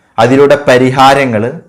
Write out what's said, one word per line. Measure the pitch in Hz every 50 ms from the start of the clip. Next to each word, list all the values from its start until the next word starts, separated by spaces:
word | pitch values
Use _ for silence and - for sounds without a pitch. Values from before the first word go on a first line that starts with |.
| _ _ _ -
അതിലൂടെ | 117 123 135 139 143 139 143 139 - 143
പരിഹാരങ്ങൾ | 127 123 131 131 131 135 131 135 139 143 139 127 113 107 110 127 156 170 -